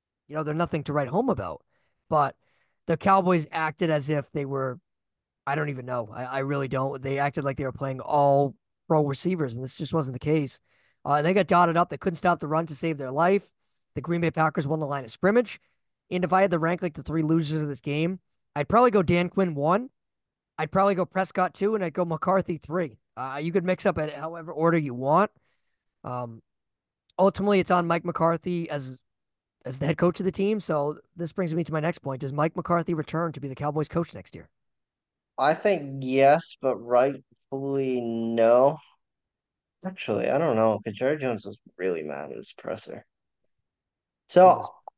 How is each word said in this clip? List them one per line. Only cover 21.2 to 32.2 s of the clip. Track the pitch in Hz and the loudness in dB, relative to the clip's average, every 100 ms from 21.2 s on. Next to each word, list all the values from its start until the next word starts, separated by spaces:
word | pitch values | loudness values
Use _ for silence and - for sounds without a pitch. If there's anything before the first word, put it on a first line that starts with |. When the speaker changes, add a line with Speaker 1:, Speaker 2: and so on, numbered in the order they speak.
| 185 196 180 | -2 -2 -2
Speaker 1:
two, | - 202 | 0 -2
and | 220 | 0
I'd | 170 | -2
go | 180 175 | -2 -4
McCarthy | 160 - 190 175 160 | -2 0 0 0 -6
three. | - 175 156 107 _ | -6 -4 -4 -8 _
Uh, | - 131 139 | -12 -8 -6
you | 165 | -2
could | 185 | 0
mix | 180 185 | 0 0
up | 196 160 | 0 -2
it | 151 | -4
however | 143 160 170 160 | -6 -10 -10 -10
order | 147 165 170 | 0 2 2
you | 143 | 0
want. | 120 135 165 208 _ _ _ _ _ _ _ | -2 2 4 2 _ _ _ _ _ _ _
Um, | - 123 120 113 _ _ _ _ _ _ _ - | -10 -8 -10 -14 _ _ _ _ _ _ _ 2
ultimately, | 196 190 202 196 | 2 2 2 2
it's | 175 | 4
on | 180 170 | 2 2
Mike | 170 | -2
McCarthy | 175 - 165 165 180 175 165 | -2 0 0 0 -2 -4 -4
as, | 147 131 127 _ _ _ _ _ _ | -6 -8 -16 _ _ _ _ _ _
as | - 131 | -12 -4
the | 147 | -2
head | 160 | 2
coach | 175 - | 0 0
of | |
the | 185 | -2
team. | - 202 214 | 0 0 0
So | - 156 143 151 _ 170 | -2 -2 -2 -6 _ -10
this | 170 | -6
brings | - 175 | -4 -2
me | 160 | -2
to | 151 | -2
my | 156 | -2
next | 160 - | -2 -4
point. | 135 131 | -8 -8